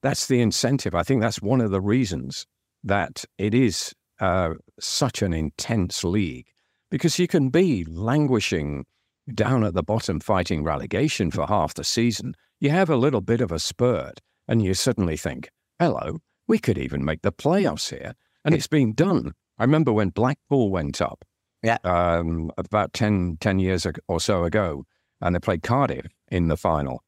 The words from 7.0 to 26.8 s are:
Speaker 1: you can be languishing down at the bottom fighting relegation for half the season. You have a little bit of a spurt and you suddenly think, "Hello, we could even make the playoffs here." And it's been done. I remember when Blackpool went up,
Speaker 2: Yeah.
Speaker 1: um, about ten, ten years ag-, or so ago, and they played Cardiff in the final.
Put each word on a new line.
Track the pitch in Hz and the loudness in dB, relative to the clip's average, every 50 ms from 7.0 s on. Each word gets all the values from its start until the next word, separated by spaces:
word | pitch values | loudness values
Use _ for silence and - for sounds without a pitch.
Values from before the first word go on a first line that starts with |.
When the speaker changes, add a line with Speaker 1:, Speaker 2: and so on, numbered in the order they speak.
| - 165 - - | 0 0 0 0
Speaker 1:
you | 180 | 0
can | 170 - 170 139 131 | 2 2 0 0 2
be | 127 170 190 180 139 98 85 | 2 2 2 4 2 -2 -4
languishing | 78 80 85 101 113 131 151 151 139 127 107 - - 104 85 73 71 73 69 65 _ _ _ _ _ _ _ _ - 117 | -6 -8 -6 -2 0 2 2 2 2 2 0 0 0 -2 -2 -2 -2 -6 -6 -10 _ _ _ _ _ _ _ _ -10 -2
down | 98 110 104 131 127 101 | -2 0 2 2 2 2
at | 87 85 | 2 0
the | 90 82 | -2 -2
bottom | - 107 113 - - 92 76 | 0 -2 -2 -2 -2 -4 -4
fighting | - - 104 92 87 - 95 78 73 | 0 0 0 0 0 0 -2 -2 0
relegation | 82 76 69 - - - 95 139 156 - - 104 80 | -2 -2 -4 -4 -4 -2 0 0 0 0 0 -2 -2
for | - - 76 | 0 -2 -2
half | - 104 101 80 73 - | 0 0 0 0 -2 -4
the | - - | -6 -6
season. | - - 117 117 120 110 - - 127 - _ _ _ _ _ | -2 0 0 0 0 0 -2 -8 -10 -12 _ _ _ _ _
You | - 139 | 0 2
have | 151 180 196 160 | 2 2 2 2
a | 156 | 2
little | 123 120 151 135 107 | 2 2 2 2 0
bit | 92 - 117 117 | 0 0 0 0
of | 127 90 | 0 -2
a | 85 80 | -2 -4
spurt | - - - - 120 123 117 82 67 - - - _ _ _ _ _ | -4 -6 -2 0 0 2 2 0 -4 -6 -12 -20 _ _ _ _ _
and | - 113 113 | 0 2 2
you | 107 92 95 | 2 2 0
suddenly | - - 131 120 - 95 85 78 | 0 0 0 0 2 0 0 0
think, | 80 - - 67 - 73 - _ _ _ _ _ _ | -2 -4 -6 -8 -8 -12 -16 _ _ _ _ _ _
"Hello, | 180 165 101 - - 78 - 165 _ _ _ _ _ | 0 0 2 0 -4 -6 -8 -8 _ _ _ _ _
we | - 226 220 | 0 0 2
could | - - 101 | 2 0 0
even | 85 65 65 67 69 67 | 0 -2 -4 -4 -2 -2
make | 73 78 78 | -2 -4 0
the | - 101 | -2 -4
playoffs | - - - 143 175 202 196 127 76 - - - | -4 0 0 0 2 2 2 0 -2 -4 -6 -8
here." | - - - - 127 _ _ _ _ _ _ | -8 -10 -12 -14 -14 _ _ _ _ _ _
And | 147 160 | 0 2
it's | 151 - | 2 0
been | - - 151 135 110 107 | 0 2 2 2 2 2
done. | - 165 196 180 131 60 71 78 _ _ _ _ | 2 2 2 2 0 -2 -4 -10 _ _ _ _
I | - 113 | 0 2
remember | 127 151 156 160 127 110 | 4 4 4 4 4 2
when | 104 104 92 | 2 2 0
Blackpool | - - 113 127 147 _ _ _ 143 135 117 101 | 0 0 0 0 0 _ _ _ 2 2 2 2
went | 95 90 76 71 - - | 2 0 -2 -4 -2 -4
up, | 85 - - _ - _ _ _ _ _ _ _ | -4 -4 -4 _ -20 _ _ _ _ _ _ _
Speaker 2:
Yeah. | - 113 113 - - | 0 0 0 0 0
Speaker 1:
um, | 90 90 87 87 87 85 85 85 85 82 82 80 80 - | 2 2 4 4 4 2 2 0 -2 -2 -2 -4 -6 -6
about | - 90 - - 107 98 - | -8 -8 0 0 0 0 0
ten, | _ - 113 107 104 95 90 87 82 80 | _ 0 2 2 2 2 0 -2 -4 -2
ten | - 107 95 95 | 0 0 2 2
years | 92 92 95 90 - | 2 2 0 0 -2
ag-, | 87 78 - _ - | -4 -6 -6 _ -2
or | 90 82 | -2 -2
so | - - 104 90 85 | 0 0 0 2 2
ago, | 85 90 107 101 85 76 69 65 _ _ _ _ _ _ _ | 2 2 0 0 0 -4 -6 -10 _ _ _ _ _ _ _
and | - 87 90 | -2 0 0
they | 87 | 0
played | - - 95 80 - | 0 0 -2 -2 0
Cardiff | - 117 135 143 87 71 64 - - _ _ _ | 0 0 2 2 0 -2 -6 -8 -14 _ _ _
in | _ 98 90 85 82 | _ 0 0 2 2
the | 78 | 0
final. | - - 90 82 76 | 2 2 0 2 2